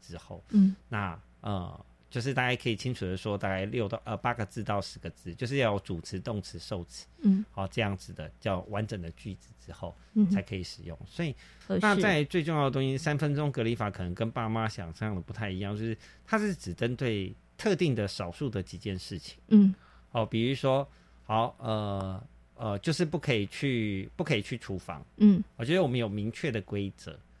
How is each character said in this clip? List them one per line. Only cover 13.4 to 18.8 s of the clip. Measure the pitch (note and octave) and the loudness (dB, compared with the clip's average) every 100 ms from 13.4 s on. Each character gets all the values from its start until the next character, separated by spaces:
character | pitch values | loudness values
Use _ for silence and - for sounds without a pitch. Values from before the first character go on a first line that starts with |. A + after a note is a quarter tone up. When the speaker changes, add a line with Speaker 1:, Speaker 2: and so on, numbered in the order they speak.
| D3 | 0
Speaker 1:
隔 | C3+ | 0
离 | A2+ | 0
法 | A#2 G#2+ | 0 -2
可 | - | -2
能 | F2+ | -4
跟 | F2+ A2+ | -2 -2
爸 | A#2+ A2 | -2 -2
妈 | A2+ A2 | 0 0
想 | - E2+ | -4 -10
象 | - A2 F#2+ | -6 -4 -4
的 | |
不 | - | -6
太 | - G#2 | -6 -4
一 | F#2 | -4
样， | G2+ G#2 | -4 -4
就 | |
是 | A2+ G#2+ - - - | -4 -6 -10 -20 -2
它 | A3 | 0
是 | G#3 | 0
只 | F3 - E2+ | -4 -6 -2
针 | A#2+ B2+ | -2 0
对 | B2+ G#2 F#2+ - _ - | -2 -2 -4 -8 _ -4
特 | G#3+ F3+ | 0 2
定 | E3+ A2 | 2 2
的 | G2+ | 0
少 | - F2 | -4 -8
数 | - C#3+ | -4 -4
的 | G2+ | -2
几 | F2+ | -6
件 | F2 | -6